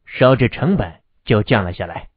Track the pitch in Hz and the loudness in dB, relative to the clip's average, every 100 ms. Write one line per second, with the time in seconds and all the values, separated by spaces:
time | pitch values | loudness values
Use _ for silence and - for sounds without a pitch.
0 | - - 127 131 120 - 147 180 92 - | -10 2 4 4 0 0 -2 -2 -4 -10
1 | _ _ - 107 - 117 90 85 87 - | _ _ 0 0 2 0 -2 -8 -10 -12
2 | - | -16